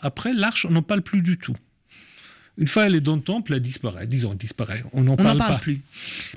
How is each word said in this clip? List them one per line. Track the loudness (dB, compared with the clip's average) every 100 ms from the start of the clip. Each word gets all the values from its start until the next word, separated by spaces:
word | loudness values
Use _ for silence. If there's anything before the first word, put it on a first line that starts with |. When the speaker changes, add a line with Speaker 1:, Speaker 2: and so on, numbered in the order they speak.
Speaker 1:
après | -6 -4 -2
l'arche, | 0 0 0 2
on |
n'en | 2
parle | 2 0
plus | 0 0
du | 2 0
tout. | -4 -10 _ _ _ -20 -20 -20 -20 -20 _ -4
Une | 0
fois | 4
elle | 4
est | 4
dans | 2 0
le |
temple, | -2 -4 -2
elle | -2
disparaît. | -2 -6 -8 -8 -4
Disons, | -2 -2
elle | -4
disparaît. | -8 -6 -6 -6 -6
On | 0
n'en | 4
Speaker 2:
On | 4
n'en |
Speaker 1:
parle | 4 4
Speaker 2:
parle | 2
Speaker 1:
pas. | 0
Speaker 2:
plus. | -2 -6 -8 -16 -12 -10 -12